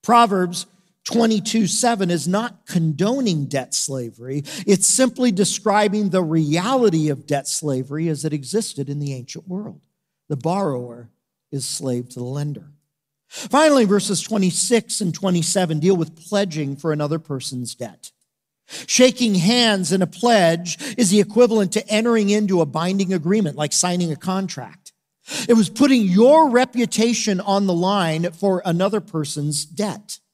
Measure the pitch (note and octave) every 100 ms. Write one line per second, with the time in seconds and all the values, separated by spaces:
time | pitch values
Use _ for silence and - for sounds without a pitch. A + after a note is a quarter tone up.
0 | - A#3 A#3 F#3+ F3+ F3+ - _ _ _
1 | - A#3 A3+ A3 - A3+ G3 - A#3+ A3+
2 | F#3 F3 C#3+ G3 A#3 - - F3+ D#3+ C#3+
3 | G3 C4+ A#3+ D#3+ C3 C#3+ B2 - - C3+
4 | A#2+ G#2+ B2 C#3+ C#3+ - F#3+ G3 - -
5 | B3+ B3 B3+ F#3 G#3 - G#3+ G3+ G#3 G#3
6 | G#3 F#3 E3 D#3+ D3+ D#3+ G3 C4 A3+ D#3+
7 | D3+ C3 A2+ C#3+ C3+ - D3+ C3 C3+ D3
8 | E3 D3 D#3 D3 B2+ G#3 A3 - C#3 C#3+
9 | C#3+ C3 A#2+ - - F3+ G#3 - _ _
10 | _ _ _ C#3+ D#3+ F#3 F#3+ B2+ B2 A#2+
11 | A#2 _ _ _ _ C#3 C3 - C3+ B2
12 | B2 - B2 C#3 D3 C#3+ - _ _ _
13 | _ _ _ - B3 C4+ D#4 C#4 G#3 G3+
14 | G3 F#3 - G#3+ F#3 - - A#3 - -
15 | F#3 D#3+ F#3+ F3 D#3+ G3 F3+ D#3 E3+ F#3
16 | D#3+ - - G3+ G3+ D#3 C#3 C#3 E3 D3+
17 | D3 D#3+ D#3 C#3 - B2+ A#2+ - A#2 E2+
18 | - _ _ _ _ _ _ - - -
19 | B3+ B3 A#3+ F#3+ E3+ B3 A#3 G3+ D#3+ F#3
20 | F3+ - A#3+ A3 E3+ E3+ F3 - - A3+
21 | G#3 G#3 G#3 A3 B3 A3 F#3+ G#3+ - G#3+
22 | A#3 A#3 G3+ G#3 G#3 F3+ D3+ D#3 F3 G3
23 | F#3 F#3+ D#3 G#3+ F3 C#3 D3 - G3+ F3+
24 | F3 C#3+ F#3 F#3+ F#3+ - A#2 - - _
25 | _ _ - C#4+ A#3+ A3+ F3+ - C#4+ C4
26 | G3 F3+ A#3+ D#4 D#4 A#3+ B3+ A#3+ A#3 -
27 | A#3 A3 - F#3 G3 G3 G3 E3+ F#3 G3+
28 | E3+ D#3+ E3+ D#3+ G3+ F#3 F3+ E3+ G3 G#3+
29 | - E3 D3 - D3 D3 - E3 G3+ B2
30 | - - _